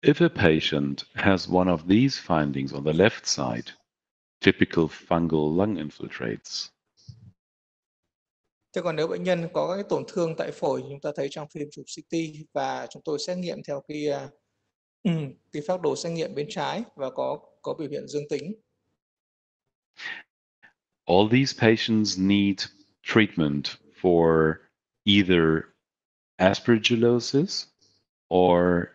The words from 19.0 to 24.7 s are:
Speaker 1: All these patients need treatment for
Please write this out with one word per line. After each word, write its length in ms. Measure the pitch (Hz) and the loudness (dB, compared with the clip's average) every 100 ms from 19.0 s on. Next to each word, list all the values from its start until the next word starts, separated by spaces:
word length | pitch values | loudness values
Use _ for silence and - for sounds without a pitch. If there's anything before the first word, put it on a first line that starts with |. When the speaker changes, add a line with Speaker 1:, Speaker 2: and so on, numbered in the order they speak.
| _ _ _ _ _ _ _ _ _ _ - - - _ _ _ _ _ _ _ - | _ _ _ _ _ _ _ _ _ _ -14 -14 -18 _ _ _ _ _ _ _ 2
Speaker 1:
All 220 | 90 107 | 4 4
these 360 | 123 135 - 113 | 4 0 2 4
patients 520 | 113 - 110 104 92 | 4 2 0 0 0
need 380 | 95 101 101 95 - _ _ _ - | 2 4 4 0 -6 _ _ _ 0
treatment 500 | 113 107 - 78 73 69 - _ _ | 2 2 2 0 0 -6 -12 _ _
for 520 | 92 87 82 80 80 78 _ | 2 4 6 4 4 0 _